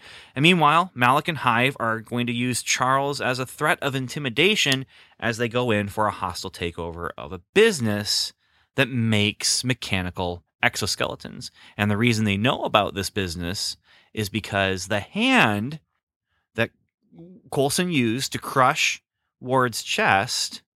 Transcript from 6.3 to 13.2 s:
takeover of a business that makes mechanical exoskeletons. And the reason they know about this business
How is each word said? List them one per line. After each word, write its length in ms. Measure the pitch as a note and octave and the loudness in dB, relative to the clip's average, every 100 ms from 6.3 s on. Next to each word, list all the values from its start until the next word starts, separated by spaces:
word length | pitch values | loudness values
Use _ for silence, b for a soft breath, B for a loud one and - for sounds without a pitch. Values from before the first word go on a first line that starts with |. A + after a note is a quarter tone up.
| F2+ F#2+ | -6 -10
takeover 600 | - F2 E2+ E2+ E2+ E2+ - | -6 -6 -6 -10 -8 -10 -10
of 140 | D2 | -12
a 80 | F2+ - | -14 0
business 800 | F#3+ A3+ D#3+ A2 G#2 G#2+ - - - _ _ _ - | 4 4 4 -2 -2 -2 -2 -4 -8 _ _ _ -2
that 140 | C3 | 0
makes 760 | B2+ A2+ G#2+ G#2 - - - | 0 2 2 2 0 -2 -2
mechanical 800 | B2 B2 - F#2+ F2+ F#2+ F2 F2+ - _ | -2 -4 -2 -4 -2 -4 -6 -6 -12 _
exoskeletons. 880 | A#2+ - G#2 - - - - - - B B - | -2 0 -4 -2 -4 -6 -12 -14 -16 B B -2
And 120 | G#2 | 0
the 60 | G#2 | 2
reason 300 | A#2+ A2 G#2+ | 2 2 0
they 100 | G2 | 0
know 280 | B2 D#3+ | 0 -2
about 300 | - A2+ F#2+ | 2 2 2
this 160 | F#2+ F#2 | -2 -6
business 680 | G#2 | -4